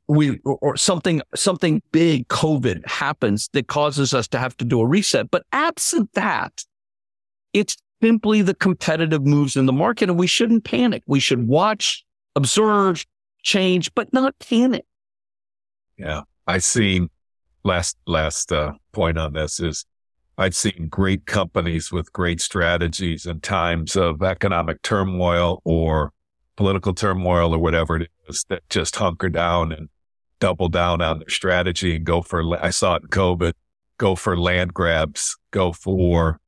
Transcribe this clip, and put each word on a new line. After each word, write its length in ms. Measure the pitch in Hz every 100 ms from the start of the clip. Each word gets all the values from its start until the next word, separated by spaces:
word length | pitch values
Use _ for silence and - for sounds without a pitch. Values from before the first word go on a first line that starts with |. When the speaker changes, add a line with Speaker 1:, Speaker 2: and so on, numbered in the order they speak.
| -
Speaker 1:
we, 320 | 151 143 110
or 320 | 135 127 139 -
something, 460 | - 175 185 156 -
something 460 | - 196 170 170 151 -
big, 340 | 160 170 139 -
covid, 580 | - 156 143 123 85 -
happens 600 | - 143 156 110 104 -
that 160 | 143 113
causes 440 | 147 147 139 135
us 140 | 131 -
to 120 | 120
have 180 | 127 -
to 80 |
do 160 | 120 120
a 60 | 117
reset. 440 | 196 - 127 -
But 140 | 175 -
absent 600 | 277 330 320 - 339 202
that, 500 | - 214 110 - - - _ _ _ _ _ _ _ _
it's 240 | 202 - - _ -
simply 400 | 226 226 214 214
the 120 | 190
competitive 680 | - 190 175 - 156 160 156
moves 320 | 135 147 135 139
in 100 | 131
the 60 |
market, 360 | 135 208 226 190
and 100 | 170
we 80 | 180
shouldn't 380 | - 233 226
panic. 400 | - 247 247 - -
We 140 | 139
should 260 | - 123 113
watch, 580 | 151 208 208 - - _ _ _
observe, 680 | 143 131 208 214 208 190 165 - _ _ _
change, 520 | - 202 185 180 -
but 180 | - 247
not 220 | 262 269 -
panic. 440 | - 233 254 214 - _ _ _ _ _ _ _ _ _ _ -
Speaker 2:
Yeah. 260 | 76 73 - _ -
I've 180 | 92
seen, 460 | - 120 101 92 85 _ _ _ _ _
last, 340 | 98 87 - - -
last, 440 | 80 78 - -
uh, 220 | 78 73 - _
point 260 | 104 82 80
on 160 | 78
this 260 | 78 76 -
is 240 | 85 - - _ _ _ _ -
I've 200 | 95 -
seen 320 | 104 85 80
great 360 | - 95 98 -
companies 680 | 104 90 98 85 82 -
with 200 | 87 -
great 280 | - 87 85
strategies 840 | - 95 85 85 85 - 90 78 87
in 140 | 80
times 540 | - 95 87 82 76
of 280 | 95 85 76
economic 600 | 95 92 101 85 82 -
turmoil 800 | - 104 95 90 87 87 87 -
or 480 | 85 80 80 78 71 _ _ _ _ -
political 380 | 98 98 98
turmoil 600 | 87 104 92 90 87 85
or 40 | 82
whatever 380 | 82 82 80 82
it 140 | 82 _ 76
is 160 | - -
that 200 | 90 -
just 260 | 95 - -
hunker 320 | 95 87 92
down 440 | 80 85 87 80
and 160 | 78 78 _ _ _ _ -
double 280 | 98 87 90
down 320 | 87 87 85
on 160 | 82 78
their 100 | -
strategy 680 | - 92 90 90 87 90 82
and 80 |
go 180 | 82 85
for, 200 | - 85
la-, 160 | 82 85
I 100 | 87
saw 260 | - 98 85
it 60 |
in 60 | -
covid, 440 | 98 92 87 87 - _ _ _ -
go 160 | 101
for 220 | 90 104 87
land 340 | 87 90 90
grabs, 640 | 92 85 80 78 - - - -
go 220 | 101 90
for 680 | 85 95 92 87 85 82 78